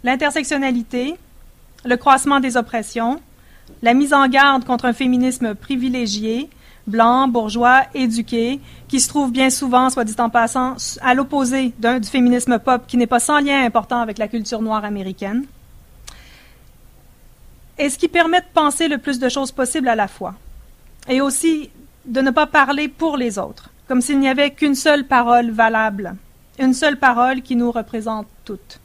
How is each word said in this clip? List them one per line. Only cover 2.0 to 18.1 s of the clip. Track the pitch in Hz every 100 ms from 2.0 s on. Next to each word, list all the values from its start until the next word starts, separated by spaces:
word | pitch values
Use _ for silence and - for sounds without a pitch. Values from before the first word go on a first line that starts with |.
| 285 262 285 277
des | 262 240
oppressions, | 233 233 214 233 233 294 - - - - - -
la | 226
mise | 247 285
en | 285 269
garde | 269 277 269 247
contre | 240 254
un |
féminisme | 233 262 247 254 254 226 208
privilégié, | - 269 254 247 226 208 220 233 302 - - - -
blanc, | 220 226 247 269
bourgeois, | 240 214 226 240 262 262
éduqué, | 294 254 226 220 233 233 277 - - -
qui | 269
se | -
trouve | 294 269
bien | 240 262
souvent, | 247 262 247 262
soit | 254
dit | 220 214
en | 233
passant, | 233 226 262 254 - - -
à | 262
l'opposé | 254 269 285 254 269 262 233
d'un, | 226 254
du | 214
féminisme | 269 247 247 247 233
pop | 262 247 -
qui | 247
n'est | 233
pas | 247
sans | 247 294
lien | 285 277
important | 247 226 196 240
avec | 220 208
la | 214
culture | 233 208 226
noire | 220 214
américaine, | 208 202 190 190 196 233 269 - - - - - - - - - - - - - - - - - - - - - - -
est | 277
ce | -
qui |
permet | 339